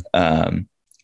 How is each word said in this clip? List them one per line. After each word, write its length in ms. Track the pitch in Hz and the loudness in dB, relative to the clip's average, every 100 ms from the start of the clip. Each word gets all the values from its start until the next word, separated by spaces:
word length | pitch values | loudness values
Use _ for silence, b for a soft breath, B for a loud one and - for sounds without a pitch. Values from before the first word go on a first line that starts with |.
| - | 0
Um, 540 | 90 82 80 - - - _ _ _ | 0 2 2 0 -2 -6 _ _ _